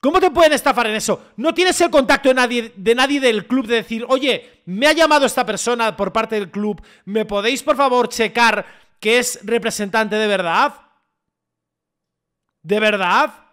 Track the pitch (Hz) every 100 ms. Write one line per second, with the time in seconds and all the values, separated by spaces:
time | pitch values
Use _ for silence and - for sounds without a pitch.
0 | 262 349 370 302 330 294 - 226 226 214
1 | - 190 - - 277 339 370 - 339 311
2 | 269 277 269 254 247 240 226 196 190 240
3 | 269 285 262 220 - 254 220 233 - 226
4 | 233 262 269 208 - _ - 185 285 311
5 | 320 302 262 - 226 208 - 240 226 -
6 | 196 220 220 220 196 196 208 208 - _
7 | - 214 214 202 208 269 - 269 277 247
8 | 220 - 226 226 233 208 - - _ _
9 | 214 240 240 - 202 233 220 - 202 220
10 | 220 214 214 196 175 175 277 - _ _
11 | _ _ _ _ _ _ _ _ _ _
12 | _ _ _ _ _ _ 156 202 214 208
13 | 180 190 208 - _